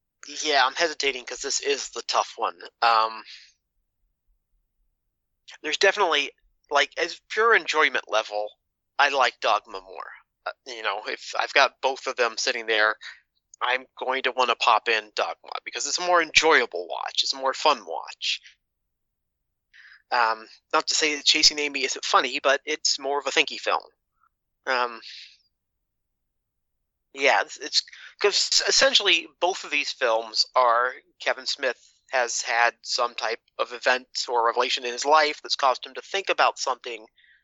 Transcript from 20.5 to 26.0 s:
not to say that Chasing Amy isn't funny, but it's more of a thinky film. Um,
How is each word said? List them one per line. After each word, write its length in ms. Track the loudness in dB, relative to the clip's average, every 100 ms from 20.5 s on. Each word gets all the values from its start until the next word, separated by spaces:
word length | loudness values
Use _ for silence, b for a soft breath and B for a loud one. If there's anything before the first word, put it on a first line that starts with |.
| -20 _
not 140 | -2 0
to 80 | 0
say 200 | 0 0
that 100 | 2
Chasing 340 | 4 4 2
Amy 240 | -4 -2 -4
isn't 200 | -4 0
funny, 340 | 2 2 0
but 220 | 2 2 0
it's 340 | -4 -2 -2
more 200 | -2 -2
of 80 | 0
a 40 |
thinky 280 | 0 0 -2
film. 240 | -2 -2 -4 _ _ _ _ _ _ _ -4
Um, 340 | -2 -2 -6 B B B B _ _ _ _ _ _